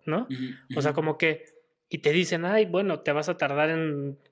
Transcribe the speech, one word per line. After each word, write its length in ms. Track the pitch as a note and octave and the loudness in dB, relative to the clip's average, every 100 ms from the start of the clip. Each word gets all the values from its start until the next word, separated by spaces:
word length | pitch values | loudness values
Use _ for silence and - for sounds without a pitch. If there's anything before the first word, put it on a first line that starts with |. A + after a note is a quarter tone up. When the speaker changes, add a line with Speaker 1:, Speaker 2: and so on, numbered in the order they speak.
| - | -4
Speaker 1:
¿no? 220 | D#3+ C3+ | -4 -4
Speaker 2:
Ujú, 180 | C3 B2+ - - C#3 | -6 -8 -10 -6 -2
Speaker 1:
O 60 | |
sea, 100 | D3 | 0
Speaker 2:
ujú. 40 | D3 | 0
Speaker 1:
como 220 | D#3 D3+ | -2 0
que, 280 | D#3+ D3+ - - _ _ _ | 0 0 -8 -20 _ _ _
y 100 | - | -2
te 120 | D3 | 2
dicen, 340 | E3 F3 E3 F3 | 4 2 0 2
ay, 200 | A3 G3 | 2 2
bueno, 340 | F3 G3 D#3 | 2 0 -2
te 100 | D#3 | 0
vas 140 | D3 D3+ | 0 -2
a 80 | E3+ | -2
tardar 340 | C#3+ C#3+ D#3 | 0 2 2
en 480 | D#3+ D#3+ C#3+ C#3 C#3 _ | 2 -2 -2 -6 -8 _